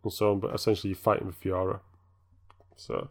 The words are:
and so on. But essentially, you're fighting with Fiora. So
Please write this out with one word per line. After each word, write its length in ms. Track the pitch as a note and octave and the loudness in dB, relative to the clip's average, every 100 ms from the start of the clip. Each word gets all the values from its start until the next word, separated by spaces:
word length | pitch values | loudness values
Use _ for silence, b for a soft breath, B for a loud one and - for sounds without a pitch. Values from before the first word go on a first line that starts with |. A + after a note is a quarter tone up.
and 80 | G#2+ | -6
so 180 | - G#2 | 2 2
on. 60 | G2 | 2
But 140 | G#2 | 0
essentially, 360 | - - G#2+ G2+ | -2 0 0 0
you're 60 | F#2 | 0
fighting 300 | - G#2 G2 | 2 2 0
with 140 | F2 | -6
Fiora. 400 | F#2+ F#2 F#2+ G2 _ _ _ _ _ _ _ - _ _ | -2 0 0 -4 _ _ _ _ _ _ _ -20 _ _
So 320 | - - - | -8 -6 -6